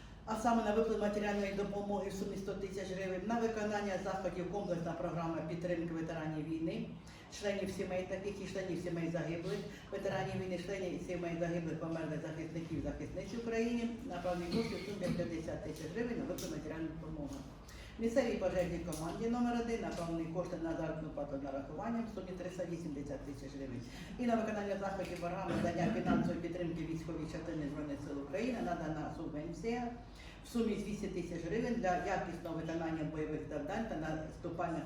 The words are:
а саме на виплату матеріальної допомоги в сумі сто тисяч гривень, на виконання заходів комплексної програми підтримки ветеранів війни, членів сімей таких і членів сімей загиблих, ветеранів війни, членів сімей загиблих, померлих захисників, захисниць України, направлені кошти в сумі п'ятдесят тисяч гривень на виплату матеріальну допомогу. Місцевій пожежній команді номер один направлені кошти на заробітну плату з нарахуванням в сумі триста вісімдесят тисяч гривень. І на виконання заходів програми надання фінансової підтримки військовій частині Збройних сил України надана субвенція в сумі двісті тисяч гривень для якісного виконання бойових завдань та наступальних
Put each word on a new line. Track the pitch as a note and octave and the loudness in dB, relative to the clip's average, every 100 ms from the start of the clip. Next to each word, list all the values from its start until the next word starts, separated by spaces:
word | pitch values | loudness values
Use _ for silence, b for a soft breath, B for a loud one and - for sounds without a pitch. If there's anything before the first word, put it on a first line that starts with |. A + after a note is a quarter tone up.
| B B - | B B -4
а | A3 | 2
саме | A#3+ A3+ | 6 6
на | G#3+ | 6
виплату | G#3+ A3 G#3 | 6 6 4
матеріальної | G#3 G#3 G3+ G3+ G3 | 4 4 2 2 2
допомоги | G3 G3+ G3+ G3+ G3+ F#3+ | 2 0 0 0 0 0
в | |
сумі | - G3 F#3+ | -2 -2 -2
сто | G3+ | -2
тисяч | F#3+ G3 F#3+ F#3+ F#3 | -2 -2 -4 -2 -2
гривень, | F#3+ F#3 G3+ | 0 0 2
на | A#3 | 4
виконання | A3+ G#3+ G#3 G#3 G#3 F3+ | 4 4 2 2 2 0
заходів | G3 F#3+ F#3 F3+ E3+ | 0 0 0 0 0
комплексної | G3+ F3 E3+ E3 D#3+ | 0 0 0 0 0
програми | F3+ D#3+ E3 D#3+ E3 | 0 0 0 0 0
підтримки | F3 F3+ E3+ E3 | 0 0 2 0
ветеранів | D#3+ D#3+ E3 D#3 D#3 D3+ | 0 0 -2 0 0 0
війни, | D#3+ E3 A3 A3+ - B B B - | 0 0 0 -2 -8 B B B -2
членів | G3+ G3 F#3+ F#3 | 0 2 0 -2
сімей | F#3 F#3 F#3 | 0 0 0
таких | F#3 G3+ G3+ | -2 -2 -4
і | F3 | -4
членів | F#3+ F#3 E3 | -2 -2 -2
сімей | F3 E3 E3 | 0 0 0
загиблих, | E3+ D3+ E3+ F#3 G#3 - B B | 0 0 -2 0 -2 -2 B B
ветеранів | G3 G3+ F#3+ F#3+ F#3+ | -2 0 2 0 0
війни, | F#3 F3 F3 | 0 -2 -2
членів | G3 F3+ E3 F3 | -2 0 -2 -2
сімей | F3 E3+ E3 | -2 0 2
загиблих, | E3+ E3+ D#3+ D3+ | 2 2 0 -2
померлих | E3 D#3+ D#3 D3+ D3+ | -2 -2 0 -2 -2
захисників, | D#3+ D3+ E3 E3 D3+ | -4 -4 -4 -2 0
захисниць | C#3+ C#3 D3 F3+ G#3 A#3+ | 0 -2 -4 -4 -4 -2
України, | A#3 A3+ A#3+ A#3+ A#3 - | 0 2 4 2 0 -2
направлені | - F3+ F3+ F3 F3 G#3+ | -4 -2 0 0 2 2
кошти | A3+ F#3 | 2 -2
в | |
сумі | G3 G3 F3+ E3 | -4 0 2 2
п'ятдесят | D#3+ D#3+ E3 D3 | 0 0 -2 -4
тисяч | D#3 - D#3 | -4 -4 -4
гривень | G3 A#3+ G#3 | -2 0 0
на | |
виплату | C#3 D#3+ E3+ D3 | -2 -2 -2 -4
матеріальну | D3+ D#3 D#3+ | -4 -2 -4
допомогу. | - D#3+ D#3+ C#3 - - - - B B B | -4 -6 -4 -4 -6 -8 -12 -12 B B B
Місцевій | A#3 C#4 A3+ G3+ | 4 6 6 6
пожежній | F#3 F3+ E3+ E3 E3+ | 4 4 2 2 -2
команді | D#3 E3 E3+ A3+ | -2 -2 0 2
номер | A#3+ A#3+ A#3+ | 4 4 4
один | A3+ A3+ E3+ | 2 0 0
направлені | D#3+ E3+ E3 D#3+ | -2 0 0 0
кошти | E3+ E3+ E3+ | 0 0 0
на | E3 D#3+ | 0 0
заробітну | D#3+ D#3 D#3 | 0 0 -2
плату | C#3+ C#3+ C#3 | -2 -2 -2
з | |
нарахуванням | C#3 C#3 C#3 D#3 G#3+ A#3 G#3+ | -2 -2 -2 -2 0 0 0
в | |
сумі | F#3+ F3+ F3+ | -2 -4 -4
триста | F3+ F3+ E3+ | -4 -2 -2
вісімдесят | E3+ D#3+ C#3 C#3 C3 C#3 | -2 -2 -2 -4 -4 -6
тисяч | C3+ C3+ C#3 | -6 -6 -6
гривень. | C3+ A#2 - B B A3 | -4 -4 -6 B B 0
І | A#3+ | 4
на | A3+ | 4
виконання | G#3+ G#3 G3+ F#3+ | 4 0 0 0
заходів | G3 F#3+ F3 E3+ | 0 0 -2 -2
програми | E3+ F#3 F3+ E3+ | -2 0 2 2
надання | F3 E3+ E3+ F3 | 4 4 4 4
фінансової | F3 - F3 E3+ | 6 6 6 2
підтримки | E3+ F3 E3+ D#3+ D3+ | 0 0 0 0 0
військовій | E3 - D#3+ D3 | -2 -2 -4 -4
частині | E3+ E3+ D#3 C#3+ | -4 -2 -2 -2
Збройних | D3 D3 C#3+ D3 | -2 -2 -4 -4
сил | C#3+ C#3 | -4 -2
України | F#3 B3 A#3 | 0 0 2
надана | F3 E3+ D#3 D#3 C#3+ - | 0 0 0 -2 -2 -4
субвенція | D3+ D3 E3+ E3 A3+ B3 A#3+ A#3+ - B B B | -4 -4 -4 -2 0 0 0 -4 -10 B B B
в | - | -2
сумі | A#3+ G#3+ | 2 2
двісті | F#3+ F#3 G#3 F#3+ | 2 -2 -2 -2
тисяч | F3 E3 E3+ | -2 -2 -2
гривень | E3 A3 B3 | 0 2 2
для | A#3 F3+ F3+ | 4 4 4
якісного | G3 F3+ E3+ D#3+ E3+ E3 | 4 0 0 -4 -4 -2
виконання | D#3+ E3 D#3+ D#3+ C#3+ | -2 0 0 0 0
бойових | D#3 D3+ D3+ - | 0 -2 -2 -2
завдань | D3+ C#3+ G#3+ A3+ | -2 -2 -2 0
та | D#3+ | -2
наступальних | D#3 D#3+ D#3+ - E3+ E3 E3+ D#3+ | -2 -2 -4 -6 -4 0 0 0